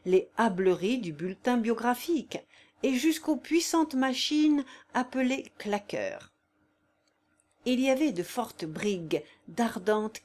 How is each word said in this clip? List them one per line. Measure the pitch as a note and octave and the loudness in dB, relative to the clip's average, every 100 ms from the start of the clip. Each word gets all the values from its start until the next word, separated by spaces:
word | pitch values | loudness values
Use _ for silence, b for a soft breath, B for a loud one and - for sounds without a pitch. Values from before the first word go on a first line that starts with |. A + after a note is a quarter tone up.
| F3+ | 2
les | F#3 - - | 2 2 0
hâbleries | A3+ F3+ F#3+ E3 F#3+ B3+ | 0 2 2 2 2 -2
du | F3+ | -4
bulletin | D3 F3+ F#3+ B3 B3 | -6 -8 -4 0 0
biographique, | A3 A3+ A#3 B3 - D#4+ - - b b b _ | 2 0 0 -2 -2 -2 -2 -8 b b b _
et | C4+ C4 | 0 2
jusqu'aux | D#4 D#4 - C4 | 2 0 0 -2
puissantes | - E4 - E4 D#4 | 0 0 2 2 2
machines | C4 C4 B3+ - D4+ D4+ D4 C4 B B | 2 0 0 0 4 4 4 0 B B
appelées | B3 B3+ B3+ B3+ C4+ - - | -4 -2 0 0 0 -6 -10
claqueurs. | G#3 G3+ G3+ - F#2+ - - _ _ _ _ _ _ _ _ _ _ _ _ _ A#3+ | -4 -4 -4 -6 -6 -8 -14 _ _ _ _ _ _ _ _ _ _ _ _ _ -2
Il | B3+ | 2
y | C4+ | 2
avait | C4 D4+ | 4 2
de | F3 | 0
fortes | E3+ - A3 - E3 | -4 -6 -6 -8 -10
brigues, | D#3 G#3 F#3+ D#3 D#3 B B - | -4 -2 -2 -2 -4 B B -10
d'ardentes | E3 A#3 A3 F#3 G#3+ G#3+ - | -2 -2 -2 0 0 -2 -8